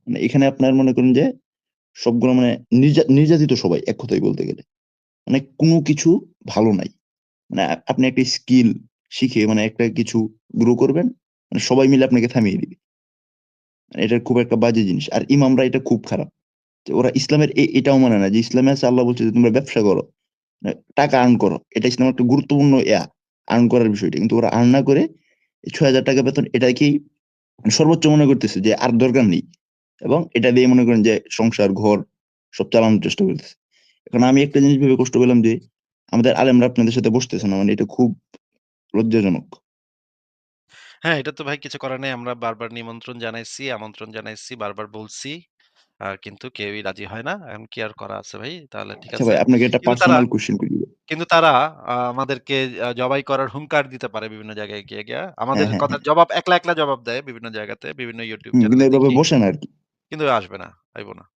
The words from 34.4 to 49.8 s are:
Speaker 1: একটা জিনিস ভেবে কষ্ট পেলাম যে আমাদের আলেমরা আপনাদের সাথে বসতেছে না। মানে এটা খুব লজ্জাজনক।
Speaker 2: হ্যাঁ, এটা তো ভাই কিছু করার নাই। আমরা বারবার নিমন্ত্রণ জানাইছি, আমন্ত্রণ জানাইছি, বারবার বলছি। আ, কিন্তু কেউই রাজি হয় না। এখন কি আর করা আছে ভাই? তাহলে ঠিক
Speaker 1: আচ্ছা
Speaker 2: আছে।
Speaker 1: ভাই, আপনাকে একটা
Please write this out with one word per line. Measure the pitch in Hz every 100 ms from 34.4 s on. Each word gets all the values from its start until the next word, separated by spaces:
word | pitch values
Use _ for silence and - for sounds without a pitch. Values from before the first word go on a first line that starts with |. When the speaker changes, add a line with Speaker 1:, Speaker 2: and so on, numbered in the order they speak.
Speaker 1:
একটা | 143 143
জিনিস | 139 139
ভেবে | 139 131
কষ্ট | 127 117
পেলাম | 123 123
যে | 113 117 _ _ _ _ _
আমাদের | 117 120
আলেমরা | - 131 123 123
আপনাদের | 123 120
সাথে | 123 107
বসতেছে | 117 127 92 101
না। | 95
মানে | 98
এটা | 101 104
খুব | - 123 101 _ - _ _ _ _ _
লজ্জাজনক। | 101 113 113 98 82 - - _ _ _ _ _ _ _ _ _ _ _ - - _
Speaker 2:
হ্যাঁ, | 156 156
এটা | 135
তো | 143
ভাই | 147 143
কিছু | 139 143
করার | 135 131
নাই। | 135
আমরা | 123 120
বারবার | 120 117 113 113
নিমন্ত্রণ | 117 117 117 - 120
জানাইছি, | 117 113 113 - 139
আমন্ত্রণ | 113 107 101 110
জানাইছি, | 110 110 107 - 123
বারবার | 104 101 107
বলছি। | 107 110 - 135 160 170 _ _ _ _ _
আ, | 98 95
কিন্তু | - 98 127
কেউই | - 104 104
রাজি | 101 95
হয় | 101 107
না। | 127 202
এখন | 147 107 110
কি | -
আর | 107
করা | 104 104 104
আছে | 98 101
ভাই? | 117 175 151
তাহলে | 107 104 104
ঠিক | -
Speaker 1:
আচ্ছা |
Speaker 2:
আছে। | 113
Speaker 1:
ভাই, | 120 90
আপনাকে | - 127
একটা | 123 120